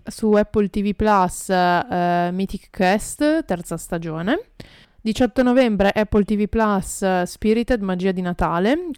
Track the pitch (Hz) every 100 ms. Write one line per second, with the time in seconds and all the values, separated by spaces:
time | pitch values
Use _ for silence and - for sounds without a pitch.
0 | - - 220 208 208 214 202 208 202 196
1 | 214 202 180 - - 185 180 175 - 180
2 | 175 175 175 180 190 202 - - 185 208
3 | - - 294 320 - 175 - 165 - 170
4 | 165 160 185 339 - - - - _ _
5 | 220 - 247 - 247 247 240 202 196 220
6 | 208 214 196 208 208 226 214 196 - -
7 | 190 180 180 - 214 226 233 247 196 180
8 | 190 185 180 175 165 170 202 320 349